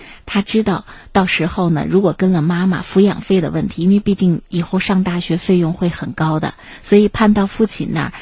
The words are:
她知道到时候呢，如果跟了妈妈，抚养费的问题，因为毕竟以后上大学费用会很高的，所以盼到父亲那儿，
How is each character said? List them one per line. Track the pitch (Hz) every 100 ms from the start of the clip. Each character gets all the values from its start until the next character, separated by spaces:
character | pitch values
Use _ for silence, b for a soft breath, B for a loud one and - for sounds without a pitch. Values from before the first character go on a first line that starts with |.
| B B
她 | - 202
知 | 202 220
道 | 214 175 - B B
到 | 202 185
时 | - 160
候 | - 175
呢， | 156 147
如 | 180
果 | 196 -
跟 | 185
了 | 180
妈 | 156 175 190
妈， | 170
抚 | - 190
养 | 202 -
费 | - 190
的 | 151
问 | 160 196
题， | -
因 | 180
为 | 202
毕 | 208
竟 | 196 185 160 -
以 | 175
后 | 170 185
上 | - 185
大 | 185 175
学 | - 170
费 | - 180
用 | 165
会 | 180 175
很 | - 120
高 | - 156 156
的， | - - B B
所 | - 208
以 | 208
盼 | - 214
到 | 208 196
父 | - 220
亲 | - -
那 | 156
儿， | 131 B